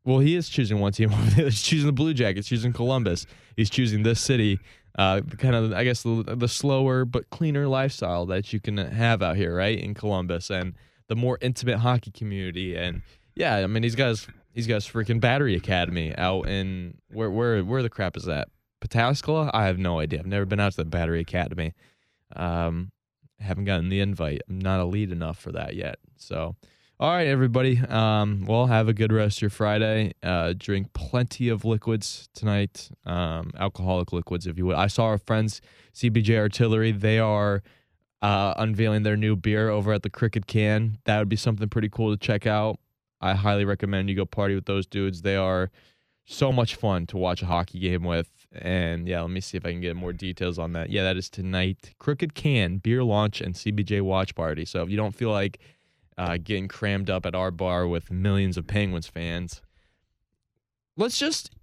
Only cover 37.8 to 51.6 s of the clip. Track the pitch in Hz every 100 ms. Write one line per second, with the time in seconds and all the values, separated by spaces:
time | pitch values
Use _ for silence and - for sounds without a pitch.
37.8 | _ _ _ _ 104 101 98 - 110 107
38.8 | 113 107 104 104 107 107 110 107 110 104
39.8 | 101 107 101 - 113 110 98 113 107 107
40.8 | 113 107 - 107 104 104 - 107 107 117
41.8 | 107 - 110 104 - 107 113 107 107 107
42.8 | _ _ _ _ 95 95 104 101 101 98
43.8 | 98 98 98 95 92 - 98 98 - 98
44.8 | 92 104 98 90 95 98 95 92 92 -
45.8 | _ _ _ _ - - 135 131 117 -
46.8 | 110 90 85 98 90 87 92 87 87 90
47.8 | 92 87 87 85 82 _ _ 82 90 92
48.8 | 82 85 87 87 85 92 92 95 90 87
49.8 | 90 85 90 87 98 87 90 85 82 85
50.8 | 82 101 95 92 92 - 92 92